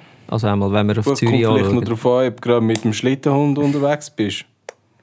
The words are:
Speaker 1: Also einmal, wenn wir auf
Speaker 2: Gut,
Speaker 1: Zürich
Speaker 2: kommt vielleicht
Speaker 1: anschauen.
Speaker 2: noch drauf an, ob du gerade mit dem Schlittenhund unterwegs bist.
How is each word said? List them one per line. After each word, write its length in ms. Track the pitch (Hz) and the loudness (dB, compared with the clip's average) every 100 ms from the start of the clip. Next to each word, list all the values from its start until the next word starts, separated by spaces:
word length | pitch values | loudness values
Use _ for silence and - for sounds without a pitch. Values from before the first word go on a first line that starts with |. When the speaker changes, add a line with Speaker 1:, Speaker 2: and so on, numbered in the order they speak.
| - - - | -10 -20 -6
Speaker 1:
Also 200 | 113 107 | -2 0
einmal, 240 | 101 98 | 0 0
wenn 160 | 104 104 | 2 2
wir 100 | 107 | 0
auf 80 | 104 | 0
Speaker 2:
Gut, 120 | 139 | 0
Speaker 1:
Zürich 260 | 117 127 | 2 2
Speaker 2:
kommt 0 | |
vielleicht 220 | 113 107 98 | 2 2 2
Speaker 1:
anschauen. 100 | 123 | 0
Speaker 2:
noch 80 | |
drauf 220 | 107 113 127 | -2 -2 0
an, 200 | 123 127 | 2 0
ob 80 | 113 | -2
du 60 | |
gerade 240 | 120 120 113 | 0 2 2
mit 180 | 110 | 0
dem 100 | 113 | -2
Schlittenhund 680 | 104 127 135 147 139 147 143 | -2 -2 -2 0 0 0 0
unterwegs 500 | 143 143 139 147 - | 0 0 -2 -2 -6
bist. 360 | - 104 - - _ - - _ _ | -6 -4 -6 -12 _ -20 -20 _ _